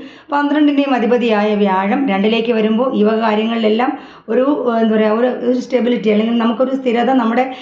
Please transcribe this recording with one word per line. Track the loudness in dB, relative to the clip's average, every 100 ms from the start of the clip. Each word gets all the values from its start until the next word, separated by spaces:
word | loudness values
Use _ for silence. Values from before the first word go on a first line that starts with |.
| -6 -18 -6
പന്ത്രണ്ടിൻ്റെയും | -2 0 2 2 2 0 0
അധിപതിയായ | 2 0 2 0 0 2
വ്യാഴം | 0 0 0 0 0
രണ്ടിലേക്ക് | 0 0 0 0
വരുമ്പോൾ | 0 0 0 0 0
ഈ |
വക | 0 2
കാര്യങ്ങളിലെല്ലാം | 0 0 0 0 0 0 0 -4 -10 -16 -4
ഒരു, | 0 0 0 0
എന്താ | 0 2 2
പറയുക, | 2 2
ഒരു, | 0 -2
ഒരു | -2 -2
സ്റ്റെബിലിറ്റി | -2 -2 0 0 0
അല്ലെങ്കിൽ | 0 0 0
നമുക്കൊരു | 0 0 -2 -2
സ്ഥിരത, | -2 0 0
നമ്മുടെ | 0 0 0 -2 -6